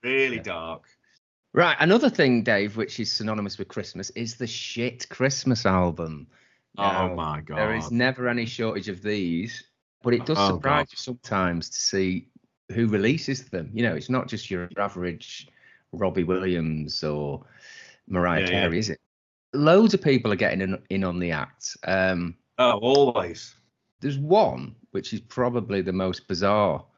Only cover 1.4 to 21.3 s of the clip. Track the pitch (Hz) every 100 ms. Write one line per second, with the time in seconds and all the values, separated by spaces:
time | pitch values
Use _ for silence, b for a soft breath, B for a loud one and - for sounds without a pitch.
1.4 | _ - 170 147 156 214 269 - 143 120
2.4 | 110 104 104 107 104 - 107 - 110 107
3.4 | 101 - 98 - 98 - 98 - 117 117
4.4 | 117 - - 120 120 120 - - 131 139
5.4 | - 113 104 95 90 80 82 76 69 b
6.4 | b b b - 101 92 92 90 78 76
7.4 | 78 78 107 110 113 117 127 127 123 120
8.4 | 113 - 113 101 104 90 104 107 90 85
9.4 | 110 - - _ _ _ 123 120 123 156
10.4 | 98 92 135 147 143 - - 123 - 101
11.4 | 92 85 82 - - 98 95 90 - -
12.4 | _ _ _ - 117 104 104 160 - 131
13.4 | - 92 80 107 117 80 - 127 - 110
14.4 | - 92 87 90 101 90 90 85 - -
15.4 | - b b b b 123 98 92 85 92
16.4 | 95 87 80 78 73 - 78 73 73 71
17.4 | B B B B B B - 92 87 82
18.4 | 90 90 92 85 110 76 _ _ _ _
19.4 | _ 139 147 180 220 190 151 131 110 98
20.4 | 104 92 95 92 _ 98 95 87 87